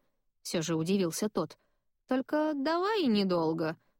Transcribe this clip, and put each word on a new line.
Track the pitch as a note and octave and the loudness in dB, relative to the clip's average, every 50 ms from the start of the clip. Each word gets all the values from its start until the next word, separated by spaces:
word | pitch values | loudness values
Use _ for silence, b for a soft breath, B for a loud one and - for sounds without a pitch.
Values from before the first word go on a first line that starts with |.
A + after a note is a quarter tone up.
| _ _ _ _ _ _ _ _ - | _ _ _ _ _ _ _ _ -10
всё | - - F3 | -6 -4 -2
же | D#3 E3+ E3 | -2 0 0
удивился | D#3 D#3+ E3+ G3 G3+ F3+ E3 D#3+ - G#3+ G#3+ | 0 0 0 0 2 0 0 -2 -2 -4 -2
тот. | - G#3 D#3+ - - _ _ _ _ _ _ _ _ _ _ | -2 -2 -4 -4 -6 _ _ _ _ _ _ _ _ _ _
«Только | - C4 C4 C4 - D4+ D4+ D4+ D#4 D#4 | -4 -2 -2 -2 0 0 0 0 0 0
давай | C#4+ C4+ D#4 E4 F4 F#4 G4+ A4+ G#4 E4 | -2 -2 0 0 0 0 0 0 2 2
недолго, | B3 G#3+ G#3 G3 F#3+ F3 E3+ E3 D#3 E3 E3 E3 D#3 E3 - _ _ _ | 2 2 2 2 2 2 2 2 0 0 0 -2 -4 -4 -8 _ _ _